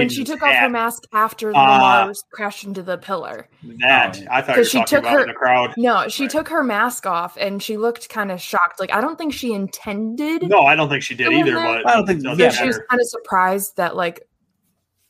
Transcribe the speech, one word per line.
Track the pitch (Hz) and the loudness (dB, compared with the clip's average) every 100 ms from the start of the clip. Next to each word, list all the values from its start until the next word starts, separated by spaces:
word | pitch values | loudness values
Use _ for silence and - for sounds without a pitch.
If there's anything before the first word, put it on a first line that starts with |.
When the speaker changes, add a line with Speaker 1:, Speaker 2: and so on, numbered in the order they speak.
| 247 | 2
Speaker 1:
Raiden's | |
Speaker 2:
she | 247 | -2
took | 254 311 | -6 -2
off | 294 | 2
her | 262 | 2
Speaker 1:
hat. | 247 | 2
Speaker 2:
mask | 240 233 233 - | 0 -2 -4 -4
after | 214 220 - 214 | 0 0 -2 0
Speaker 1:
Uh, | |
Speaker 2:
Lamar | 202 135 135 131 120 117 202 - | 4 6 6 6 4 2 -4 -14
crashed | - 208 202 | -10 -10 -8
into | 202 190 | -12 -10
the | 180 175 | -8 -10
pillar. | - 190 147 110 - _ 120 113 | -8 -8 -8 -14 -16 _ -20 -2
Speaker 1:
That, | 123 135 120 95 | 2 4 2 -2
Speaker 3:
Oh, | |
yeah. | - | -4
Speaker 1:
I | 127 | -2
thought | 131 | 2
you | |
were | 135 | 2
Speaker 2:
'Cause | 233 | 4
she | 262 | 2
Speaker 1:
talking | - 294 | 2 2
Speaker 2:
took | |
Speaker 1:
about | 294 | 2
Speaker 2:
her, | 285 | 2
Speaker 1:
in | 254 | 0
the | |
crowd. | - 254 254 247 233 | 0 2 2 0 0
Speaker 2:
no, | 240 214 175 | 0 2 0
she | - | -4
Speaker 3:
Right. | 269 | -4
Speaker 2:
took | 302 320 | -4 -2
her | 320 | -2
mask | 262 208 240 240 | -2 0 -2 -2
off | 196 170 175 - | -4 -4 -4 -6
and | 196 196 | -6 -6
she | 196 214 | -8 -4
looked | 226 233 - | -4 -4 -8
kinda | 226 202 180 | -6 -6 -6
shocked. | - 202 170 - | -4 0 0 -2
Like, | 190 | -4
I | 202 | -2
don't | 269 320 | -2 -4
think | 320 | -6
she | 269 247 | -6 -4
intended | 208 196 - - 202 220 240 294 330 180 | -4 -6 -8 -8 -6 -6 -4 -4 -2 2
Speaker 1:
No, | 196 | 4
I | 139 156 | 6 4
don't | 151 | 2
think | 139 | -2
she | - | -4
did | 120 120 | -2 0
Speaker 2:
to | |
Speaker 1:
either, | 139 143 120 | 2 2 2
Speaker 2:
win | |
Speaker 1:
but | - 117 113 | 0 0 2
Speaker 3:
I | 233 | 2
don't | 190 | 2
think, | 175 | -2
Speaker 1:
it | |
doesn't | 131 160 | -2 2
Speaker 3:
yeah. | 240 | 2
Speaker 2:
So | - | 2
she | 254 | -2
was | 220 | -4
Speaker 1:
matter. | - | -2
Speaker 2:
kinda | 247 | 0
surprised | 233 233 - 190 185 196 196 - | 0 -4 -2 0 2 0 -4 -4
that, | 175 | -4
like, | 185 175 170 - _ _ _ _ _ _ _ _ | -2 -6 -6 -16 _ _ _ _ _ _ _ _